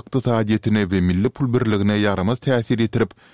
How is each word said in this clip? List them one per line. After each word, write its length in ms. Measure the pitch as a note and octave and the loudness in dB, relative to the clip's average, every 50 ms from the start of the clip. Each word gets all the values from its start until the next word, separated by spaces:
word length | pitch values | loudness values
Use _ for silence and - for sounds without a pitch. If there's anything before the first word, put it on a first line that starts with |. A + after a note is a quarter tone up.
ykdysadyýetine 840 | - - - C3+ - B2 A#2+ A2+ A2 G#2 A2 G#2+ - A2+ G#2+ G#2+ G#2 F2 | -6 -4 -4 -2 0 0 0 0 2 2 0 0 0 0 0 0 0 0
we 100 | G2 F#2+ | 0 0
milli 300 | F2+ F2+ F2+ F2+ G2+ B2 - | 2 2 2 2 0 -2 -2
pul 160 | - C#3 B2+ | -2 -4 -2
birligine 480 | A#2 B2 A#2+ A2 G#2+ G2+ G2+ G2+ G#2 | 0 0 0 0 0 0 2 0 0
ýaramaz 480 | G#2 G#2 G2+ G2 F#2+ F2+ G2 B2 B2 - | 2 0 0 0 0 -2 -2 -2 -2 -2
täsir 320 | C#3 C3 A#2+ A2+ - B2 | -2 0 0 0 -2 -2
ýetirip, 400 | A2 A2+ G#2+ - A#2+ A2+ - - _ - - | 0 0 -2 0 0 -2 -2 -4 _ -20 -20